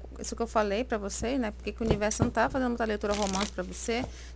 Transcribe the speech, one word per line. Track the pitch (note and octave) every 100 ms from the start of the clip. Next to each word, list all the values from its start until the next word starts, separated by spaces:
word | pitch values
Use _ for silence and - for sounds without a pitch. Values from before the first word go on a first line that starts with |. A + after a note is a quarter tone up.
| - -
isso | - -
que |
eu | A3+
falei | A3 G#3 G3+
pra | B3+ A3
você, | G3+ - A#3 C#4
né? | G#3+
Porque | - G#3
que | -
o | A3+
universo | G#3 G#3+ -
não | A#3+
tá | A#3 C4+
fazendo | C4+ B3+
muita | A#3
leitura | A3+ G#3 G3+
romântica | G#3 G3+ F#3+ G#3
pra | -
você. | F#3 - - A#3 C4+ - -